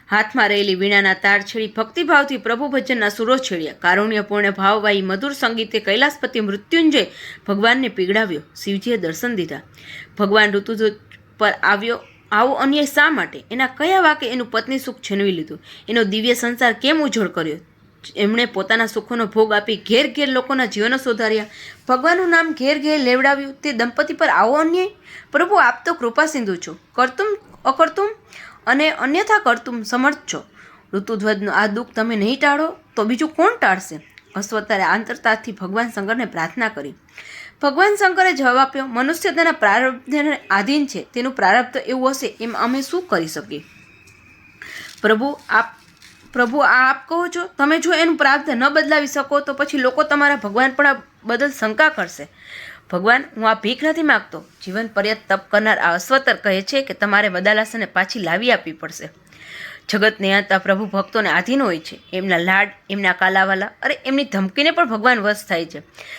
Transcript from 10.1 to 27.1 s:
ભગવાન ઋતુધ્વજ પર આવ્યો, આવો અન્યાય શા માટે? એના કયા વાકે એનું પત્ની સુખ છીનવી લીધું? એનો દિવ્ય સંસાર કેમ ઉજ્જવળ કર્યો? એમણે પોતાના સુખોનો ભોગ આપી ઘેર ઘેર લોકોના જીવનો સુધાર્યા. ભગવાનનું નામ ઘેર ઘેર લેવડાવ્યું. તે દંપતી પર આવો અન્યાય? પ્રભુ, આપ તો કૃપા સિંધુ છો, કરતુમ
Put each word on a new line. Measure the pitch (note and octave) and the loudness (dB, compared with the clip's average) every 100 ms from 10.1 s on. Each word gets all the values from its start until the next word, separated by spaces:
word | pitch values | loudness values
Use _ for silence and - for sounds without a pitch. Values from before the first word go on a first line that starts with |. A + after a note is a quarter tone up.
| - | -2
ભગવાન | G3+ G#3+ G#3 | 2 4 4
ઋતુધ્વજ | G3 G3+ A3 G#3+ G#3+ - - _ - | 0 -4 -2 -2 -2 -14 -20 _ -2
પર | G#3 | 0
આવ્યો, | - F#3+ G3+ A#3 A#3 - - - | 2 0 0 0 -6 -8 -20 -2
આવો | G#3 B3+ | 2 2
અન્યાય | C4+ C4+ D4 C#4+ | 2 2 2 2
શા | D4 D#4 | 4 4
માટે? | C4+ E3+ C#3 - | 2 -4 -8 -8
એના | A#3+ B3+ | -4 -4
કયા | - D#4+ F#4+ | -2 0 4
વાકે | D#4+ D4 A#3+ | 4 2 -2
એનું | B3+ A3+ | -6 -4
પત્ની | A3+ - C4 | -4 -2 -6
સુખ | C4 - | -6 -10
છીનવી | - G3 G3+ | -6 -2 0
લીધું? | E3+ D#3 D#3 - - - | -2 -6 -12 -18 -16 -4
એનો | A#3 | 0
દિવ્ય | G#3 A3 A#3 | 0 0 0
સંસાર | A#3+ A#3+ A#3 B3 | 0 -2 0 0
કેમ | A3 C4+ D#4 | 2 0 0
ઉજ્જવળ | C#4+ A3 F#3 | 0 0 -2
કર્યો? | F3 D#3+ D#3 - _ _ _ - - | -2 -4 -6 -12 _ _ _ -12 -2
એમણે | G#3 A3+ A#3+ | 0 2 0
પોતાના | G3 F#3+ A3+ A3+ | -2 0 0 0
સુખોનો | A3 G#3+ A#3+ G#3+ | -4 -4 -4 0
ભોગ | A3 A3 | 2 2
આપી | G#3 G#3 G3 | 2 0 -4
ઘેર | - A3+ D4+ | 0 2 2
ઘેર | D4 C#4 | 0 -2
લોકોના | B3+ C4 C4+ A#3+ | 0 0 -2 -2
જીવનો | G#3 A3+ C4 | 0 0 0
સુધાર્યા. | C4 A#3 A3 A3 G#3 - - - - | -2 -2 0 -2 -4 -14 -20 -10 -2
ભગવાનનું | B3+ D#4 F4 F4 | 0 2 2 2
નામ | E4 E4 | 2 2
ઘેર | D#4 C4 D4+ | 0 0 0
ઘેર | D4+ D4+ | 0 0
લેવડાવ્યું. | B3 B3+ C#4 C#4 C#4 | 2 2 2 2 -4
તે | C4+ D4 | -8 -4
દંપતી | A#3 A#3+ D4 D4+ | -2 -2 -2 -4
પર | D4+ D4+ | 0 2
આવો | E3+ A3 | 4 4
અન્યાય? | D4+ D#4+ F4+ F#4+ - - - - | 4 2 0 -2 -6 -20 -20 -4
પ્રભુ, | D4 F4+ G4 | 0 2 4
આપ | B3 A#3+ E4+ | 4 2 -2
તો | |
કૃપા | E4+ A#3 A#3 D#4 | -2 -2 0 0
સિંધુ | D4 G#3 F3 | 0 -4 -4
છો, | - E3 _ | -8 -16 _
કરતુમ | - B3+ | -2 0